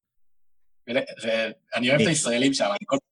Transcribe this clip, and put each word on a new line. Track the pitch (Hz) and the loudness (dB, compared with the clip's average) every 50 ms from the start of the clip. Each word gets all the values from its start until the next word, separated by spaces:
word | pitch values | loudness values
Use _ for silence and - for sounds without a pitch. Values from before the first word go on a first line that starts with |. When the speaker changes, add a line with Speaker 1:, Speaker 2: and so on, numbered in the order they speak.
| _ _ _ _ _ _ _ _ _ _ _ _ _ _ _ _ - 120 | _ _ _ _ _ _ _ _ _ _ _ _ _ _ _ _ -10 -4
Speaker 1:
ול-, | 120 135 135 - - - | -4 -4 -4 -4 -10 -8
ואני | - 117 110 113 113 110 113 _ _ - - 117 123 127 | -4 -2 -2 0 -2 -4 -6 _ _ -6 -4 -2 2 2
אוהב | 139 - | 4 4
את | - | 4
Speaker 2:
אני | 170 | 4
Speaker 1:
הישראלים | 156 - - 127 117 120 135 139 135 | 2 0 0 0 0 2 2 2 2
שם, | - - | 2 0
אני | - - - 104 | 0 -2 -4 -4
כל, | - 139 135 _ _ | -2 -4 -4 _ _